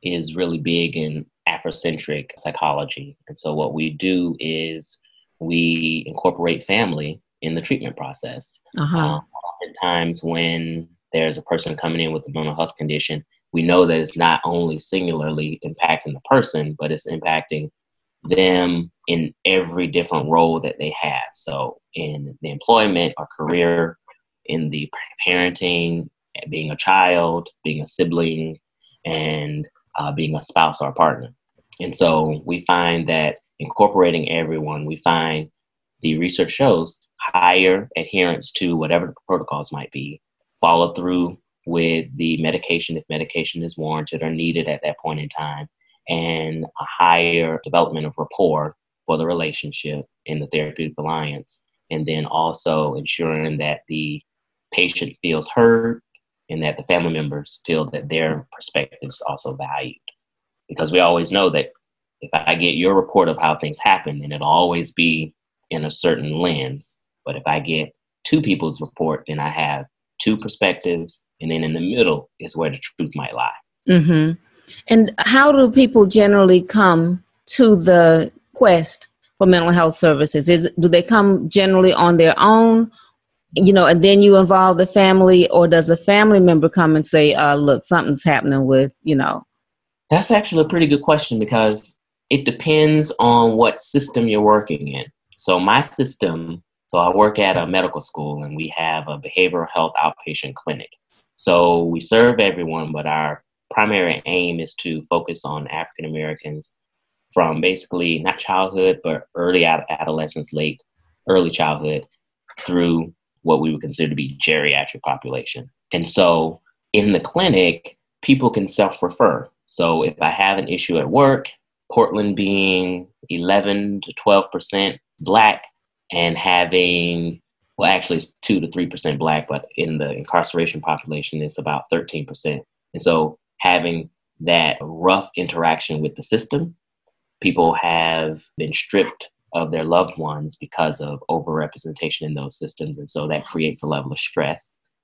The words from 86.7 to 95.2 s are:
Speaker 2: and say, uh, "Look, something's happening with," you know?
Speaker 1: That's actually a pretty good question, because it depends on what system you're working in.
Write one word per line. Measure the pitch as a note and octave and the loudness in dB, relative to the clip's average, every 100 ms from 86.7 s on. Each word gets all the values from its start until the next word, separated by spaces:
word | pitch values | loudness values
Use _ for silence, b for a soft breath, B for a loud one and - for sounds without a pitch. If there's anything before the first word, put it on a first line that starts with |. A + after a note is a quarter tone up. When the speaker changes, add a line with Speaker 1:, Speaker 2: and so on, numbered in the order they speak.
| F#3 D#3+ D#3 | 4 4 2
Speaker 2:
and | D3+ | 4
say, | D#3 D3 | 4 4
uh, | - D3 | 4 2
"Look, | C#3+ C#3+ B2+ | 2 2 2
something's | - E3+ - C#3 | 2 0 0 0
happening | E3 C#3 C#3 C#3 C3 | 2 2 2 0 4
with," | C3 C3+ _ | 4 2 _
you | D#3 | -2
know? | C#3 - - _ _ _ _ _ _ - | 0 0 -4 _ _ _ _ _ _ 0
Speaker 1:
That's | E3 G3 | 0 4
actually | G#3 G#3 E3 | 2 2 0
a | D3+ | 2
pretty | F3 D3+ | 2 4
good | C#3+ | 2
question, | C#3+ D3+ - A2+ | 2 0 0 -4
because | G#2+ A#2 A2 G#2+ - _ _ _ - | 0 2 2 0 -8 _ _ _ -2
it | C#3 | -2
depends | C3 - D#3+ D#3 D#3 D#3 D3+ - | -2 -4 2 4 6 4 2 2
on | A#2 A#2 A#2 A2+ | 4 6 4 4
what | A2+ - | 2 0
system | - C#3+ C#3 B2 A#2 | -2 -2 0 -2 0
you're | G#2+ | 4
working | G#2 G#2+ - D2 C#2+ | 4 4 2 -8 -8
in. | C2+ - _ | -10 -12 _